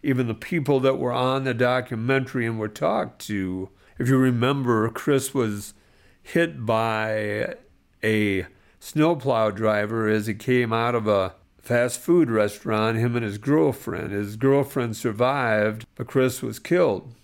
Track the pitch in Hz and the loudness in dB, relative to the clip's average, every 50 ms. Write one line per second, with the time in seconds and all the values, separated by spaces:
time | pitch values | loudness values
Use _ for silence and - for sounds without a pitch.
0 | - 147 131 123 127 120 113 113 - - 180 170 139 143 143 135 127 135 135 - | 0 0 0 0 0 -2 -4 -6 -6 -4 -4 -4 0 2 0 2 4 2 2 2
1 | - 123 120 123 127 127 131 135 135 131 123 117 123 123 127 127 123 - 123 110 | -2 -2 -2 0 0 0 0 0 -2 -2 0 2 2 2 2 0 -2 -4 -6 -4
2 | 113 123 135 135 131 123 - 131 117 113 113 110 107 104 104 - 151 165 208 220 | -2 0 0 0 0 -2 -4 -4 -2 -2 -4 -4 -6 -6 -6 -2 -2 0 0 0
3 | 180 - - _ - - 107 101 95 92 92 92 95 - _ _ _ _ _ - | -4 -6 -10 _ -10 -6 -4 -4 -4 -4 -6 -6 -10 -12 _ _ _ _ _ -4
4 | 127 120 135 131 131 127 123 117 120 127 143 139 131 123 117 110 107 113 113 - | 0 2 4 4 4 4 2 2 0 0 0 0 0 0 2 2 0 -2 -4 -4
5 | - - 143 135 135 - - 139 117 110 104 101 104 - - _ _ _ _ _ | -2 0 0 0 0 -2 -2 -2 -2 -2 -4 -6 -10 -14 -18 _ _ _ _ _
6 | _ _ _ _ _ - - 170 170 165 156 131 117 110 113 110 113 113 110 110 | _ _ _ _ _ -4 0 0 0 0 -2 -8 -2 0 0 0 2 0 -2 -2
7 | 110 110 110 107 107 104 104 107 113 - - - _ _ _ _ _ _ _ _ | -2 -2 -2 -4 -2 -4 -4 -4 -4 -6 -8 -12 _ _ _ _ _ _ _ _
8 | - 110 110 107 107 104 98 95 87 - _ _ _ _ _ _ - - - 151 | 0 0 2 2 2 2 0 -2 -4 -6 _ _ _ _ _ _ -20 -6 0 2
9 | 151 165 170 151 123 135 120 113 110 107 98 101 110 107 107 104 104 107 113 113 | 2 2 2 0 0 0 2 2 2 0 0 0 0 2 2 2 0 0 -2 0
10 | 110 107 107 110 110 113 104 107 - - 127 123 123 117 113 113 117 120 120 117 | 2 2 2 2 0 -2 -6 -6 -2 2 2 2 2 2 0 0 0 0 0 0
11 | 107 107 104 98 92 92 - _ _ _ _ _ _ - 123 120 123 127 - - | 2 2 2 2 2 0 -4 _ _ _ _ _ _ 0 2 2 2 0 -2 -6
12 | - - 170 180 156 123 113 110 107 104 - - - 113 110 107 110 110 113 110 | 0 2 4 4 4 4 4 2 2 2 0 -6 -6 -2 0 0 0 0 0 0
13 | 117 120 117 120 117 104 101 104 110 135 147 156 160 143 123 - - 113 - 85 | 0 0 0 -2 -4 -4 -6 -6 -2 0 2 4 4 2 0 -2 -6 -8 -6 -6
14 | 76 76 101 101 104 101 107 110 123 135 139 139 139 - - 139 120 117 107 - | -6 -4 -4 -4 -4 -6 -6 0 2 4 4 4 2 0 -2 -4 -4 -4 -4 -4
15 | - 123 107 104 123 127 139 143 127 117 110 107 104 107 110 110 - _ _ - | -4 -4 0 0 0 0 2 0 0 2 2 2 2 0 -2 -4 -12 _ _ -12
16 | 120 - - 135 131 131 127 - - 113 110 - - - 170 180 175 135 101 90 | -12 -2 2 2 2 2 0 -4 -8 -8 -10 -10 -4 0 2 4 4 2 2 -2
17 | - 123 117 _ | -6 -12 -20 _